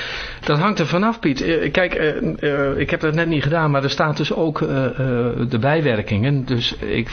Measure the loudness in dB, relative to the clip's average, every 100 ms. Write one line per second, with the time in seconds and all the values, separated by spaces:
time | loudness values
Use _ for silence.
0 | -8 -10 -10 -6 0 2 2 2 0 2
1 | 0 0 0 0 0 0 0 0 0 2
2 | 0 0 -2 -2 0 0 0 0 -2 0
3 | 0 0 2 0 2 2 2 2 0 0
4 | 0 0 -2 0 0 0 -2 0 0 0
5 | 0 0 0 0 0 0 2 2 2 0
6 | 0 0 2 0 0 -2 -2 -4 -4 -2
7 | -4